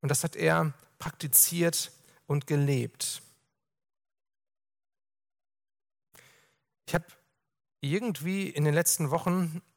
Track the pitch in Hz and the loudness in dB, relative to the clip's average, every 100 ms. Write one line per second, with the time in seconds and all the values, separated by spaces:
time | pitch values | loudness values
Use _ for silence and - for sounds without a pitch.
0 | 143 143 165 - 160 165 156 - - - | -2 0 -2 -2 2 2 0 -4 -16 -14
1 | 156 - 147 - - 170 170 - - - | -12 -10 0 4 4 4 0 0 -4 -12
2 | - _ - 143 - 143 143 131 117 - | -20 _ -4 -4 0 2 2 2 -2 -6
3 | - - - _ _ _ _ _ _ _ | -8 -8 -14 _ _ _ _ _ _ _
4 | _ _ _ _ _ _ _ _ _ _ | _ _ _ _ _ _ _ _ _ _
5 | _ _ _ _ _ _ _ _ _ _ | _ _ _ _ _ _ _ _ _ _
6 | _ - - _ _ _ _ _ - 160 | _ -20 -20 _ _ _ _ _ -4 -4
7 | - - _ _ _ _ _ _ 139 190 | -4 -18 _ _ _ _ _ _ -4 -2
8 | 240 151 170 196 190 147 151 156 170 - | -2 -4 -4 -4 -2 0 2 2 2 0
9 | 147 165 180 180 165 170 - | 0 0 0 0 -2 -6 -14